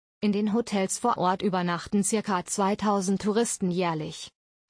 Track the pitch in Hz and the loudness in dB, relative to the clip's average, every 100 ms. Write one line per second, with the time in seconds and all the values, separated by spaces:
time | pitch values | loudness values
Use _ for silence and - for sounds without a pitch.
0 | _ - 208 202 214 220 240 208 190 - | _ -2 0 2 2 0 0 0 0 0
1 | 240 - 180 190 208 180 175 170 - 208 | 0 2 2 2 0 0 0 -2 0 0
2 | 196 214 208 185 - - 196 208 208 202 | 2 0 0 -2 -2 -2 0 2 2 2
3 | 185 196 208 208 233 - 185 175 175 160 | 2 0 2 0 0 0 -2 0 0 -2
4 | 156 - - _ _ _ | -6 -10 -16 _ _ _